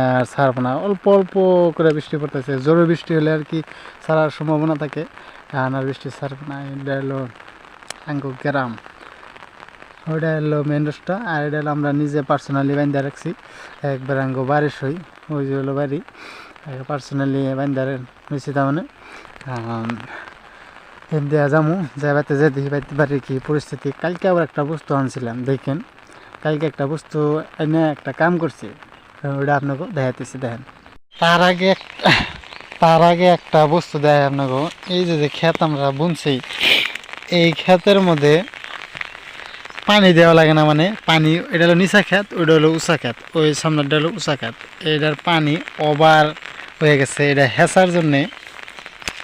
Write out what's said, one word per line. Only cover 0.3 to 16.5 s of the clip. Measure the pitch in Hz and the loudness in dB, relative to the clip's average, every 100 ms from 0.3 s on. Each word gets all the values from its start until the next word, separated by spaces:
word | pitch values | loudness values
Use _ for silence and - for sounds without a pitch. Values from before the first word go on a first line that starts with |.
ছাড়বো | - 135 127 127 | 0 0 0 -2
না। | 139 196 | -2 -4
অল্প | 190 202 202 | -2 4 4
অল্প | 180 196 185 180 175 160 | 2 0 2 4 2 2
করে | 160 151 | 2 2
বৃষ্টি | - 151 | -4 -6
পড়তেছে, | 147 143 127 135 139 | -6 -6 -4 -2 2
জোরে | 165 170 | 4 4
বৃষ্টি | 170 - 160 | 0 0 0
হলে | 151 156 | 0 -2
আর | 147 | -4
কি | 160 147 - - - | -8 -8 -16 -20 -18
ছাড়ার | - 156 156 - | -2 0 0 -2
সম্ভাবনা | 156 151 160 151 | -2 0 0 -2
থাকে, | 147 151 165 - - - - | -6 -8 -12 -14 -20 -20 -10
এখন | 139 131 135 | -4 -2 -2
আর | 135 | -4
বৃষ্টি | 131 139 - | -6 -10 -10
ছাড়বো | 139 135 147 | -12 -12 -14
না। | 139 139 | -12 -12
এটা | 139 139 139 | -10 -6 -6
হলো | 135 135 123 - - - - - - - - | -4 -6 -8 -12 -20 -20 -20 -20 -20 -20 -8
আঙ্গো | 143 135 127 | -8 -8 -6
গ্রাম, | 147 139 123 113 - - - - - - - - - - - - 165 | -4 -2 -4 -8 -16 -20 -20 -20 -20 -20 -20 -20 -20 -20 -20 -16 -6
ওইটা | 160 160 156 | -4 -2 -2
হলো | 151 151 147 | -2 -2 -2
মেইন | 147 151 | -2 -2
রাস্তা, | - - 196 226 | -6 -8 -6 -4
আর | 151 147 | -4 -4
এটা | 151 | -4
হলো | 151 147 | -4 -2
আমরা | 143 143 | -2 0
নিজে | 147 147 139 | -2 -2 -2
personally | 143 - 139 139 143 | -2 -2 -2 0 0
বাইন্ধা | 147 139 139 | 0 -2 -4
রাখছি, | - 160 196 - - - - 143 | -8 -12 -12 -16 -20 -20 -10 -6
একবার | 131 131 135 131 | -6 -4 -2 -2
আঙ্গো | 131 131 | -2 0
বাড়ি | 147 147 - | 0 0 -2
সই, | 135 175 160 - - 147 | -8 -8 -12 -20 -8 -6
ওই | 139 | -4
যে | 139 | -4
হলো | 135 135 | -4 -4
বাড়ি, | 143 147 - - - - - | -4 -6 -10 -20 -20 -20 -20